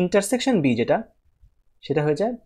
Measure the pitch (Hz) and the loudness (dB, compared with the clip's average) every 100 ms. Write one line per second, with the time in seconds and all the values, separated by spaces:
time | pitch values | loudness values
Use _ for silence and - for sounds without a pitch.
0 | 180 202 196 247 269 226 139 117 117 165 | 6 2 0 -2 0 0 2 0 0 -2
1 | 226 _ _ _ - _ _ _ - 143 | -4 _ _ _ -20 _ _ _ -6 -2
2 | 151 151 214 240 | 0 0 -2 -6